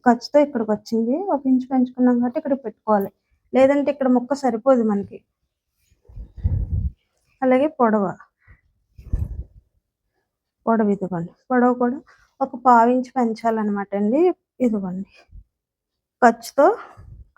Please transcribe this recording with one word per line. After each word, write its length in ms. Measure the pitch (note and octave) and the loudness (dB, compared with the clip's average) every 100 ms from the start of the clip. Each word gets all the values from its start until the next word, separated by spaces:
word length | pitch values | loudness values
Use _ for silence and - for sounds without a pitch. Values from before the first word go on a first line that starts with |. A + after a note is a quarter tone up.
| - | 0
ఖర్చుతో 320 | A#3+ - D4 C#4+ | 0 2 0 2
ఇక్కడికి 260 | B3 G#3+ | -2 -4
వచ్చింది, 420 | G#3 - A3+ A3+ C#4+ G4 | -6 -4 -4 -2 -2 -2
ఒక 80 | C#4+ C4 | -2 0
ఇంచు 140 | B3+ B3+ | 0 0
పెంచుకున్నాం 440 | C4+ B3+ - B3 B3 | -2 -2 0 2 2
కాబట్టి 180 | A#3+ C4 | 0 -4
ఇక్కడ 140 | C#4 C4 A3 | -4 -4 -6
పెట్టుకోవాలి, 440 | - - G#3 G3 _ _ _ _ | -10 -2 0 -2 _ _ _ _
లేదంటే 360 | B3 C4+ C#4+ C#4+ | 2 4 4 0
ఇక్కడ 160 | C#4+ C4 B3 | -2 2 2
ముక్క 180 | B3 C#4 | 0 -4
సరిపోదు 420 | C4 A3 C4+ B3+ A3 | -2 -2 2 2 2
మనకి. 300 | G3+ F#3+ - _ _ _ _ _ _ _ _ _ - - - - - - - - - _ _ _ - | -2 -6 -14 _ _ _ _ _ _ _ _ _ -20 -18 -6 -4 -2 -4 -4 -4 -8 _ _ _ -4
అలాగే 260 | C4 B3+ D4 - | 0 2 0 0
పొడవ, 260 | A#3 G#3+ F#3+ - - _ _ - _ _ _ - - - - - - _ _ _ _ _ _ _ _ _ _ _ - | 0 0 -2 -6 -18 _ _ -20 _ _ _ -20 -8 -6 -6 -10 -16 _ _ _ _ _ _ _ _ _ _ _ -2
పొడవు 260 | A3+ G#3+ G3+ | 0 0 -2
ఇదిగోండి, 360 | F#3 F3 E3+ _ - | -4 -6 -8 _ -4
పొడవు 240 | B3+ B3 B3 | 0 2 2
కూడా 160 | A#3+ C#4+ - _ _ - | -2 -4 -12 _ _ -8
ఒక 100 | C4+ B3 B3+ | -8 -2 4
పావించి 440 | A#3+ A#3 B3+ B3+ C4 | 6 6 2 -2 -4
పెంచాలన్నమాట 760 | A#3 A3 A3+ A3 G#3+ G3+ G3 G3 | -4 -2 -4 -2 -2 -4 -4 -2
అండి. 200 | G#3 C4 F4+ E4 _ - B3 | 0 2 2 0 _ -4 -2
ఇదిగోండి, 460 | G#3+ F#3+ F#3 G3+ _ _ - - _ _ _ _ _ _ - | -2 -6 -10 -12 _ _ -20 -20 _ _ _ _ _ _ 2
ఖర్చుతో 460 | A#3+ A#3 - - D#4 A#4 - - - - - | 2 2 -4 2 2 2 -8 -20 -20 -20 -14